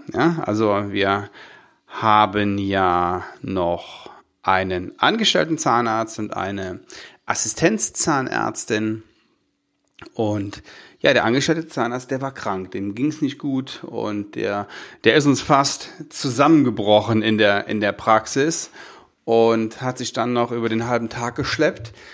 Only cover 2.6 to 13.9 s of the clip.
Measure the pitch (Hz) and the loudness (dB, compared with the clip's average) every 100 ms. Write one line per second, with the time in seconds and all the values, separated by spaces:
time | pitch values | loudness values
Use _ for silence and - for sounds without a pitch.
2.6 | 98 95 92 87 87 90 - - - 95 | 0 2 2 2 0 -2 -8 -12 -6 -2
3.6 | 87 87 - - - - _ _ - 95 | -2 -2 -6 -20 -20 -20 _ _ 0 0
4.6 | 95 90 90 - 139 220 208 - 156 156 | 0 -4 -6 -2 0 2 0 2 0 0
5.6 | 151 120 117 110 110 - 107 98 95 98 | 0 2 2 -2 -4 -6 -8 -6 -6 -6
6.6 | 92 85 - - - _ - 104 - - | -8 -10 -16 -20 -20 _ -4 -2 -2 2
7.6 | 165 214 - - - 143 127 117 110 110 | 2 2 0 2 2 0 0 -2 -2 -4
8.6 | - 107 110 110 - _ _ _ _ _ | -2 -2 -2 -4 -10 _ _ _ _ _
9.6 | _ _ _ _ - - 107 104 101 - | _ _ _ _ -14 -4 -2 -2 -6 -10
10.6 | - - - _ - 123 98 127 139 165 | -18 -20 -20 _ 2 4 4 2 0 -2
11.6 | 160 - 120 123 127 131 135 131 - 95 | -4 -4 -4 -4 -6 -6 -6 -8 -6 -6
12.6 | 92 113 101 104 143 151 139 - 147 131 | -6 -8 -6 -4 -4 -2 -4 -4 -6 -4
13.6 | 131 - - | -6 -10 -12